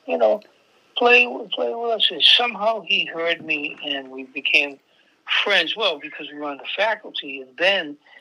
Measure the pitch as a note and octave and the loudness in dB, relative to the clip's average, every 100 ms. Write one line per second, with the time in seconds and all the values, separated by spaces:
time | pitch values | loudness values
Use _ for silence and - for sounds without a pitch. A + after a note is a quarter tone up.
0 | - B2 - G#3+ - _ _ _ _ - | -4 2 2 2 -4 _ _ _ _ 2
1 | A#3+ A#3+ - - G3 - - A#3 A#3 A3 | 6 8 6 -2 -8 -4 -2 -2 -2 2
2 | - A3 - - A#3+ G3+ G#3+ A3+ F3+ G3 | 0 4 6 6 2 0 0 0 0 -2
3 | D#3+ E3 E3 D#3+ D#3+ D3+ D3 - D3 C#3 | -2 -2 -2 -2 -4 -4 -6 -8 -8 -8
4 | C3 C3 C3 C#3+ - D#3 C#3+ C#3 _ _ | -8 -14 -12 -6 0 0 0 -6 _ _
5 | _ _ - - - G3 E3 G#3 G#3 D3 | _ _ -4 -2 2 2 0 -2 -2 -4
6 | D3 - C#3+ D3 D3 C3+ - - G#3+ G#3 | -8 -14 -14 -10 -10 -8 -8 -2 -2 -2
7 | D3 - C#3+ C3+ B2+ B2+ F3+ G3 D#3 D3 | -8 -12 -10 -12 -12 -2 0 0 -4 -10
8 | _ - | _ -20